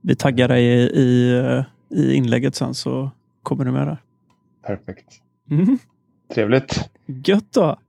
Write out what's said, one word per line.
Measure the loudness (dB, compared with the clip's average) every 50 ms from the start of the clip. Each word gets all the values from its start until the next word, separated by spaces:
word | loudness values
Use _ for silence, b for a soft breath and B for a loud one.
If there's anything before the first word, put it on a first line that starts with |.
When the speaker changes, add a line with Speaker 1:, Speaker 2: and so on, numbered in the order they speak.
Speaker 1:
Vi | 0 -2 -2
taggar | 0 0 0 2 2 2 2
dig | 4 2 4
i, | 4 4 4 2
i, | 2 2 2 2 4 4 2 2 2 2 0 0 0 -2 -2 -4 -6 _ _ _ _
i | -2 -2 0 2 2
inlägget | 0 2 0 0 0 0 -2 -4
sen, | -4 -6 -6 -6
så | -8 -6 -6 -6 -6 -6 -8 -10 _ _ _ _ _ _
kommer | -6 -4 -4 -2
du | -2
med | -2 -2 -2 -4
där. | -6 -10 _ _ _ _ _ _ _ _ _ _ _ _ _ -10
Speaker 2:
Perfekt. | -10 -10 _ -18 -18 -20 _ _ _ _ _ _ _ _ _ -4
Speaker 1:
Mm. | -2 0 2 2 0 0 _ _ _ _ _ _ _ _ _ _ -4
Speaker 2:
Trevligt. | -2 0 2 2 2 2 0 -8 -8 -8 -8 _ _ _
Speaker 1:
Gött | -14 -14 -6 0 0 0 0 0 _ 0
då. | 0 2 2 -2 _ _